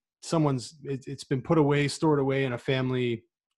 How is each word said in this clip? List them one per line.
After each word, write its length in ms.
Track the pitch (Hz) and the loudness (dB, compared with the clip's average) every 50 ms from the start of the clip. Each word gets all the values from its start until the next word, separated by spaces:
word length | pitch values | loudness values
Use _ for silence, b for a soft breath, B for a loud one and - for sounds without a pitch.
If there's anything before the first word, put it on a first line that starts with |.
| _ _ _ _ - | _ _ _ _ -8
someone's, 520 | - 170 165 151 143 135 123 113 - - 143 139 | -2 0 2 2 2 0 -2 -6 -10 -16 -14 -10
it, 220 | 139 139 127 - - | -8 -8 -8 -8 -10
it's 160 | 139 - - | -12 -10 -6
been 180 | - 147 135 | -4 -4 -2
put 180 | - - 170 160 | 0 2 4 4
away, 280 | 147 143 147 143 143 139 | 4 4 4 2 0 0
stored 320 | - - 165 156 147 139 | -2 0 0 2 2 2
away 240 | 135 135 135 135 135 | 2 0 0 0 0
in 100 | 127 120 | -2 -2
a 40 | 117 | -4
family 640 | - - 135 131 131 127 127 127 123 120 117 107 - _ _ _ _ _ _ | -2 -2 0 0 0 0 0 0 0 0 -2 -4 -6 _ _ _ _ _ _